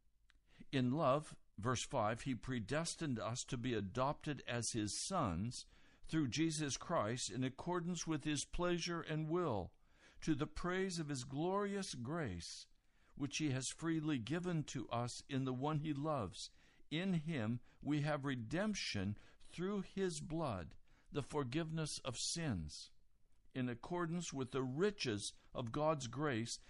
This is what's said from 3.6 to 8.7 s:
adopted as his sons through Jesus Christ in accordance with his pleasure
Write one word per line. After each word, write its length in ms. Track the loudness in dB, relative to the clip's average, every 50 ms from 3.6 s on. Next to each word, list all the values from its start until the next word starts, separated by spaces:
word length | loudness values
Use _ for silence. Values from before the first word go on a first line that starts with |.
| 0 0 0
adopted 680 | 0 0 0 0 2 2 2 0 -2 -2 -4 -4 -4 -4
as 240 | -2 -2 0 0 0
his 340 | 0 2 0 0 0 -2 -2
sons 600 | 0 2 2 2 4 2 2 0 -2 -4 -6 -12 -14 -20 -20 -20 -20 -20 -14 -6
through 220 | 0 2 2 2 2
Jesus 480 | 2 2 2 2 2 0 0 -2 -2
Christ 520 | -4 -2 0 2 2 2 2 0 -2 -4 -4
in 140 | -2 0 -2
accordance 640 | -2 -2 -4 -2 0 0 0 0 0 -2 -2 0
with 160 | 0 0 0 2
his 220 | 0 0 0 -2
pleasure 560 | -2 0 2 4 4